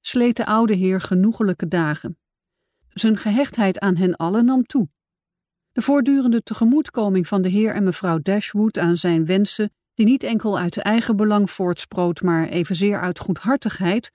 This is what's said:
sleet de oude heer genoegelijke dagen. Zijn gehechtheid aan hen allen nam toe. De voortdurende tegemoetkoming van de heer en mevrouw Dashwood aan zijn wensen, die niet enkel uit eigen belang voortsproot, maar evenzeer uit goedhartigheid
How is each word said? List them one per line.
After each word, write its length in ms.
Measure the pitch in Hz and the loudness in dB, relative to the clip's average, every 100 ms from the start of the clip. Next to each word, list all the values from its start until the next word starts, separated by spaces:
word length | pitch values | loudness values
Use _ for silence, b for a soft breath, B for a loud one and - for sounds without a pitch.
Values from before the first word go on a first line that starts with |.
sleet 360 | - 247 240 233 | -4 0 0 0
de 80 | - | 0
oude 280 | 214 226 | 0 2
heer 280 | 190 185 185 | 2 0 -2
genoegelijke 640 | - 185 202 226 208 180 165 | 0 2 2 2 -2 -2 -2
dagen. 500 | 180 151 151 - 170 _ _ _ _ _ _ _ | -2 -2 -4 -8 -14 _ _ _ _ _ _ _
Zijn 280 | - 220 214 | -2 0 0
gehechtheid 600 | 214 214 285 - 196 185 | 0 0 0 0 -2 0
aan 160 | 196 175 | -2 0
hen 200 | 180 - | 0 0
allen 300 | 165 214 240 | -2 2 2
nam 200 | 262 240 | 2 0
toe. 240 | 269 175 _ _ _ _ _ _ _ _ | -2 -2 _ _ _ _ _ _ _ _
De 100 | - | -4
voortdurende 640 | 226 285 254 277 254 233 | 0 2 2 2 2 0
tegemoetkoming 840 | - 208 226 285 - - 208 190 170 | -2 0 2 2 0 -4 0 0 0
van 140 | 202 | 0
de 80 | 185 | 0
heer 240 | 202 220 | 2 0
en 100 | 214 | 0
mevrouw 360 | 190 170 180 165 | -2 0 -2 -2
Dashwood 580 | 147 202 - 208 220 - | 0 -2 -2 0 0 2
aan 200 | 170 170 | 0 0
zijn 280 | 180 165 160 | 2 0 2
wensen, 480 | 190 202 - 208 _ _ | 2 0 -2 -4 _ _
die 120 | - 220 | 0 2
niet 180 | 262 | 2
enkel 360 | 214 220 214 190 | 0 -2 -2 -2
uit 180 | 175 - | -2 -4
eigen 380 | 202 226 226 208 | 0 0 0 0
belang 340 | 214 208 196 | 2 2 0
voortsproot, 720 | - 180 170 - 185 175 170 | -2 -2 -2 -6 -2 -2 0
maar 260 | 185 165 160 | 0 0 0
evenzeer 520 | 180 170 170 202 202 | -2 -2 0 0 0
uit 200 | 180 175 | -4 -6
goedhartigheid 920 | - 180 208 269 214 - 185 214 - | -6 -4 -2 -2 -2 -2 -2 -2 -4